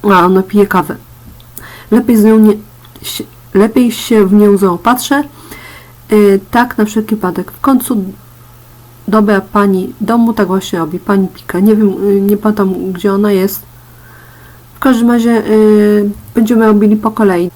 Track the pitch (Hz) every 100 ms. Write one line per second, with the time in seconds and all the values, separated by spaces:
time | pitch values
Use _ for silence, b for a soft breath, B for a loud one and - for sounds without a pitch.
0 | 208 190 175 190 190 208 196 190 - 214
1 | - - - - - - B B B 214
2 | 220 226 214 220 214 208 - - - -
3 | - - - - - 190 220 254 247 220
4 | - 220 190 208 208 202 196 170 - 247
5 | - 285 294 B B B B B B B
6 | - 214 208 196 - 233 247 - 214 220
7 | 214 214 180 180 190 - 269 262 - 220
8 | 190 196 - - - - - - - -
9 | - 220 208 196 196 208 202 185 190 -
10 | 214 233 233 226 185 190 - 175 160 175
11 | - 196 185 - - 175 208 214 208 185
12 | 202 202 196 208 214 214 190 180 185 180
13 | 202 196 208 196 196 - - - B B
14 | B B B B B B B - 262 233
15 | 233 240 233 233 - 214 214 214 208 208
16 | 202 202 - - 220 226 220 208 208 214
17 | 220 220 208 180 175